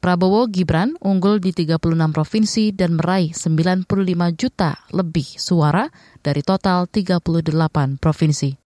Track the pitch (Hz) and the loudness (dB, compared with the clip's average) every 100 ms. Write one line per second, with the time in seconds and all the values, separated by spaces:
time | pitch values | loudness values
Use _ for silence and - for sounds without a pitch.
0 | 180 175 185 208 247 185 170 160 220 330 | 0 2 2 2 0 0 0 0 0 -2
1 | 196 190 190 208 185 175 160 165 170 165 | 0 2 2 2 0 -2 0 0 0 0
2 | 160 151 156 214 214 - 214 196 180 165 | 0 0 -2 0 0 2 0 0 0 0
3 | 170 190 165 165 175 160 170 185 185 196 | 0 0 -2 -2 -2 2 2 0 0 0
4 | 185 175 175 165 170 - 170 - _ 170 | 0 0 0 -2 -6 -2 -4 -4 _ -4
5 | 175 156 139 - - 175 151 165 285 _ | -2 -4 -6 -10 -2 2 4 2 -2 _
6 | - - - 143 143 190 196 180 180 214 | -20 -10 -4 -4 -2 0 0 0 0 -4
7 | 185 175 - 165 160 160 160 156 135 135 | 0 -2 0 -2 0 0 0 0 -2 0
8 | 160 147 160 147 139 135 | -2 0 0 0 -2 -6